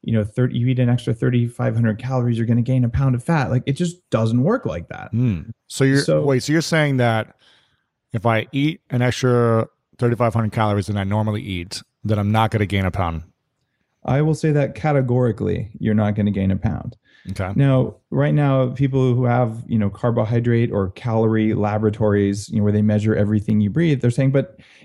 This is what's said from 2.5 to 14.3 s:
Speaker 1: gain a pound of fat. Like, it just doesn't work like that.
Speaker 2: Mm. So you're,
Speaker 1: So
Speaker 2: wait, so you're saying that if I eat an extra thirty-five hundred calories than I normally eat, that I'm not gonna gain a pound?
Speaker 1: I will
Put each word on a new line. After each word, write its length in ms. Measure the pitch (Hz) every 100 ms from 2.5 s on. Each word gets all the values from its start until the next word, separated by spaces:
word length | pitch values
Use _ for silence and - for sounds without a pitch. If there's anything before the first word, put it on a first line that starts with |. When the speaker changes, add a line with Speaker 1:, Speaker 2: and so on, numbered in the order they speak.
| 120
Speaker 1:
gain 240 | 117 131
a 60 | 120
pound 240 | 123 135
of 100 | 120
fat. 240 | - 165 123
Like, 120 | 123
it 80 | 127
just 380 | 143 175 175 _
doesn't 320 | 113 113 120
work 240 | 143 254 -
like 220 | 78 82
that. 260 | - -
Speaker 2:
Mm. 360 | 110 123 90 - - _
So 160 | -
you're, 160 | 135 139
Speaker 1:
So 200 | 143 151 147
Speaker 2:
wait, 160 | 131
so 100 | -
you're 80 | 156
saying 380 | 151 160 147 131
that 360 | 120 110 107 _ _ _ _ _ _ _ _
if 140 | 110 110
I 220 | 110 -
eat 300 | 139 147 160 _
an 100 | 123
extra 680 | 123 - 127 123 117 113 - _ _ _
thirty-five 380 | 123 117 120
hundred 180 | 117 110
calories 360 | 117 107 104 98
than 100 | 101
I 60 |
normally 360 | 98 107 107 104
eat, 420 | - 90 87 - - _
that 140 | 104 107
I'm 120 | 101
not 180 | 110 113
gonna 160 | 113 101
gain 180 | 101
a 60 | 95
pound? 320 | 85 87 82 - _ _ _ _ _ _ _
Speaker 1:
I 160 | - 135
will 120 | 151